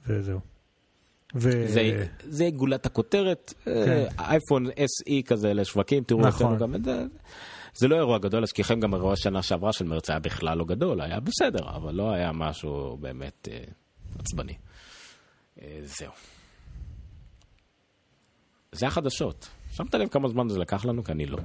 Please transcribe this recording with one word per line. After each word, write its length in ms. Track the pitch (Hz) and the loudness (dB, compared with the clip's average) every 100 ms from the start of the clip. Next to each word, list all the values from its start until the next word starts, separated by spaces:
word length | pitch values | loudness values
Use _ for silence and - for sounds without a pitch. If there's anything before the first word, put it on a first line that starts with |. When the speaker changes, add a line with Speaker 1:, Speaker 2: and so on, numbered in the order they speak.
| - | -2
Speaker 1:
וזהו. 320 | 107 98 95 - - _ _ _ _ _ _ _ 127 | -2 -2 -6 -8 -20 _ _ _ _ _ _ _ 0
ו- 320 | 120 120 113 | 2 2 4
Speaker 2:
זה, 380 | 107 110 104 95 - | 4 4 2 -2 -6
זה 260 | - 151 175 | -10 0 0
גולת 360 | 147 135 135 - | 2 0 2 0
הכותרת, 680 | - 113 202 190 175 - - - | 0 2 2 2 0 -6 -14 -4
Speaker 1:
כן. 60 | |
Speaker 2:
אה, 340 | 247 208 120 117 - | 2 4 4 2 -2
אייפון 480 | 78 160 - 139 127 | 2 2 4 2 2
אס 400 | - 143 - - | 0 0 0 0
אי 160 | 139 131 | 0 2
כזה 280 | 117 104 | 2 4
לשווקים, 500 | 101 98 104 - 143 | 4 2 2 4 2
תראו, 180 | 120 113 | 4 4
Speaker 1:
נכון. 260 | 131 - 117 | 4 4 2
Speaker 2:
הוצאנו 200 | 113 117 | 4 0
גם 60 | 160 | -2
את 80 | |
זה. 200 | 240 247 262 - - - - - - - | -2 -4 -6 -10 -20 -18 -18 -16 -18 2
זה 120 | 131 | 4
לא 80 | 160 | 6
אירוע 220 | 143 113 | 6 4
גדול, 260 | 98 110 | 2 0
אז 80 | 113 | 0
כי 100 | - | 0
לכם 180 | 101 117 | 2 2
גם 140 | 110 | 2
אירוע 220 | 95 92 98 | 2 2 2
שנה 260 | 104 95 | 0 0
שעברה 320 | 90 90 101 | 0 0 0
של 120 | 107 87 | 0 -2
מרץ 240 | 80 - | -2 -2
היה 100 | 78 | -2
בכלל 380 | 78 - 82 82 | -2 -4 -2 -2
לא 80 | 82 | -2
גדול, 360 | 92 175 113 | 0 0 0
היה 180 | 76 95 | -4 -4
בסדר, 500 | 139 - 370 104 - - | -4 0 0 0 -6 -8
אבל 180 | - 90 | -6 -2
לא 160 | 104 | -2
היה 200 | 98 87 | 0 -2
משהו 640 | 80 78 73 76 71 69 62 | -2 -4 -4 -6 -6 -8 -10
באמת, 460 | 71 90 - - - | -12 -10 -12 -12 -14
אה, 60 | 113 120 - _ _ - - | -14 -16 -20 _ _ -16 -10
עצבני. 340 | - - 64 - - - - - - - _ _ _ - | -8 -6 -8 -12 -18 -20 -20 -20 -20 -20 _ _ _ -20
אה, 180 | 71 76 | -18 -16
זהו. 280 | 73 - - - - - - _ - - - - - - - - _ _ _ _ _ _ _ _ _ _ _ _ _ | -14 -12 -14 -16 -20 -20 -20 _ -20 -16 -16 -16 -18 -20 -20 -20 _ _ _ _ _ _ _ _ _ _ _ _ _
זה 160 | 78 127 | -2 0
החדשות. 600 | - 143 - 135 - - - - | 0 -2 -2 -4 -4 -14 -18 -16
שמת 240 | - 208 226 | -10 -2 0
לב 120 | 202 | 2
כמה 180 | 139 135 | 2 0
זמן 200 | 117 120 | 0 0
זה 100 | 98 | 0
לקח 260 | 85 98 113 | 0 -2 -2
לנו? 180 | - | -4
כי 80 | - | -4
אני 140 | 78 73 | -4 -2
לא. 120 | 69 | -4